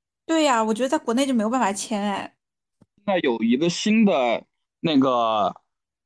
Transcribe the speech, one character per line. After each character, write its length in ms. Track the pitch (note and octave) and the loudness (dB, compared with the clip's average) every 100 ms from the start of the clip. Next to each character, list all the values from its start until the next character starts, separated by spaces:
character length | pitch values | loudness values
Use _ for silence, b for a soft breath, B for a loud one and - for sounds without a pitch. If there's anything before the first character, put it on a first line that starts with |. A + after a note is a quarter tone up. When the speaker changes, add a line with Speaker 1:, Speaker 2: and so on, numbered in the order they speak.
| _ _ - | _ _ -4
Speaker 1:
对 180 | D#4+ | 0
呀， 200 | D4 A#3 | 2 0
我 100 | A3 | 0
觉 80 | A3 | -2
得 80 | B3+ | -2
在 80 | D#4 | -2
国 160 | - | -2
内 100 | A#3 C#4 | -2 0
就 60 | |
没 120 | B3 | 0
有 60 | G#3 | 0
办 100 | B3+ | 0
法 120 | G3 | -2
签 300 | G3 - G#3 | -4 -6 -4
哎。 320 | G3+ G3 - _ _ _ _ _ _ _ | -4 -6 -10 _ _ _ _ _ _ _
Speaker 2:
现 80 | - | -2
在 140 | F#3 | 0
有 180 | C#3+ A2+ | 0 0
一 140 | A2+ B2 | 2 2
个 120 | E3+ | 0
新 360 | - G#3+ A3 G3+ | -2 0 2 4
的 380 | D#3 B2 G#2 - _ _ _ | 2 0 -2 -6 _ _ _
那 180 | E3+ C#3+ | 0 2
个 580 | C3+ B2 A2+ A2 F#2+ - _ _ _ _ | 2 2 0 0 -2 -4 _ _ _ _